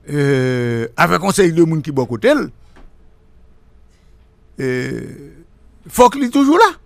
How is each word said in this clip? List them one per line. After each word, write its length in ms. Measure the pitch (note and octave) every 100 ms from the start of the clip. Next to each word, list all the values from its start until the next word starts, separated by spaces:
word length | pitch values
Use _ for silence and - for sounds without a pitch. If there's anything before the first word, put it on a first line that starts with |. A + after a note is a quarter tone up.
| -
Euh, 760 | D3 C#3 C3+ B2+ B2 A#2+ A#2 A2+ -
avec 220 | E3 F3
conseil 340 | G3 F#3+ F#3
de 120 | E3
monde 180 | E3 D#3+
qui 80 | -
est 160 | C#3 B2
côté, 260 | A#2 - D4+ - - - - - - - _ _ - - _ _ _ _ _ _ _ _ _ _ -
euh, 720 | C3 B2+ B2+ A#2 A#2 - C#3+ C#3 - _ - _ F3
faut 220 | - B3
qu'il 140 | C#4
est 60 | B3
toujours 280 | C#4 C#4 E4+
là. 180 | A4 D#4+